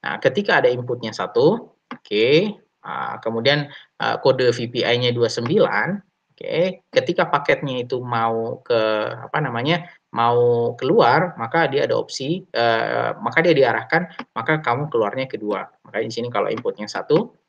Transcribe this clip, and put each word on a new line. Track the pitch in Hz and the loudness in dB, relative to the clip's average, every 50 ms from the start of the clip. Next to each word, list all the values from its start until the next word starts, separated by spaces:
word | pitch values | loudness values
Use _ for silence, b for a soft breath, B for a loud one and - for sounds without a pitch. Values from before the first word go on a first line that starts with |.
| - | -6
Nah, | - - - | -8 -8 0
ketika | - 135 - 208 202 240 180 143 | 0 0 0 0 0 2 2 4
ada | 120 123 | 4 2
inputnya | 123 123 120 - 123 123 120 110 - | 2 0 -4 -6 -6 -6 -6 -8 -6
satu, | - 95 90 - 117 131 160 214 233 - - _ _ _ _ | -6 -8 -2 0 4 4 4 2 2 -6 -16 _ _ _ _
oke, | - - _ - 104 104 113 123 147 160 202 214 202 - _ _ _ _ _ | -20 -20 _ -4 0 2 4 4 4 4 2 0 -6 -10 _ _ _ _ _
ah, | - 69 65 65 60 - - - | -10 -8 -8 -6 -8 -8 -6 -6
kemudian, | 113 117 117 113 135 143 151 143 143 B B B B _ _ 117 | -4 -4 0 2 2 2 2 0 -6 B B B B _ _ -4
eee, | 113 113 - | -2 -2 0
kode | - 139 123 - 127 123 | 2 2 2 4 2 2
V | 117 123 120 117 | 2 0 -6 -6
P | 123 120 85 | -4 -2 0
I-nya | 90 120 120 123 123 120 | 0 0 2 0 -2 0
dua | 120 117 110 | 0 0 0
sembilan, | - 127 117 120 175 214 - - - 101 113 151 196 202 _ _ _ _ _ _ _ | 0 -4 -4 0 2 2 4 4 2 -2 -2 -2 -4 -6 _ _ _ _ _ _ _
oke, | _ - - - 156 180 185 - - _ _ | _ -8 -4 -2 0 0 -2 -2 -8 _ _
ketika | - - - - 170 185 170 156 | -2 0 0 0 0 0 0 0
paketnya | - 143 151 - 143 - 156 139 127 127 123 123 | 0 -2 2 0 0 0 -2 -6 -4 -6 -4 -4
itu | 131 123 123 | -6 -6 -4
mau | 123 120 113 113 113 113 113 113 117 123 - | -4 -2 0 0 0 0 -2 -4 -4 -8 -10
ke, | _ - 120 113 110 110 107 107 107 117 - | _ 0 2 2 2 2 0 0 -2 -4 -6
apa | 117 117 113 - 151 | -8 -10 -4 -2 -2
namanya, | 151 131 117 117 123 147 175 165 165 B B B _ _ - | -2 -2 -2 -2 0 0 0 -2 -2 B B B _ _ -2
mau | 117 117 117 120 120 120 120 120 117 117 117 117 117 | 2 2 4 4 4 4 4 4 2 0 -2 -2 -2
keluar, | 131 131 165 - 143 120 127 156 180 175 - | 0 2 4 6 6 6 4 4 2 0 -4
maka | - 117 113 - 170 160 135 | -8 -8 -2 0 0 0 2
dia | 131 143 139 | 2 0 0
ada | - - 113 | 0 0 -2
opsi, | - - - - 131 139 170 190 - _ | -2 -6 -10 -8 -4 -4 -4 -4 -6 _
eee, | - 117 117 117 113 113 - - 120 117 120 117 - - | -2 0 2 2 2 2 0 -2 -2 -2 -2 -2 -4 -4
maka | - - - 165 165 | -6 0 0 2 4
dia | 175 | 4
diarahkan, | 160 135 135 120 110 113 110 - 156 175 180 - - - - _ | 6 6 4 4 2 -2 -2 0 0 0 0 -2 -10 -16 -16 _
maka | _ 113 117 - 156 156 156 | _ -6 -2 0 -2 0 0
kamu | 117 123 131 147 127 | -2 -2 -2 -2 -2
keluarnya | - 117 107 101 101 131 131 131 | 0 0 0 0 0 -4 -6 -6
kedua. | - 110 107 104 101 95 92 - _ _ _ | -8 -8 -4 -4 -4 -4 -6 -10 _ _ _
Makanya | - 101 104 117 117 | -8 -6 -4 -4 -4
di | 113 | -4
sini | 117 120 120 | -6 -6 -2
kalau | 117 104 101 98 | -2 0 0 0
inputnya | 113 - - 98 - - 107 - | -2 -2 -4 -6 -6 -6 -12 -8
satu | - 101 - - 147 180 233 - _ _ _ | -6 -8 0 2 2 2 2 0 _ _ _